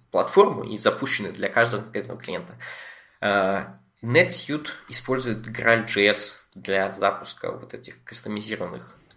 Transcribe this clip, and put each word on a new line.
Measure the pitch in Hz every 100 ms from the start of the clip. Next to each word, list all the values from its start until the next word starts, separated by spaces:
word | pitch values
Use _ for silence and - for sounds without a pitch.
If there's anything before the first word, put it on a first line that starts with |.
| _
платформу | 95 87 - 202 117
и | - 107
запущены | 110 - 127 - 101
для | 98 101
каждого | - 117 107
конкретного | - - 101 -
клиента. | - 110 - - - - - - _ _
А, | 104 101 95 98 - - _ _
NetSuite | 113 131 175 - - 151 151 - -
использует | - - 131 123 107 -
Граль | - 117 117 110
джей | - 101
эс | 104 - - _ -
для | 95 98 95
запуска | 92 98 - - - -
вот | - -
этих | - - -
кастомизированных | - - - 104 107 104 90 92 - - _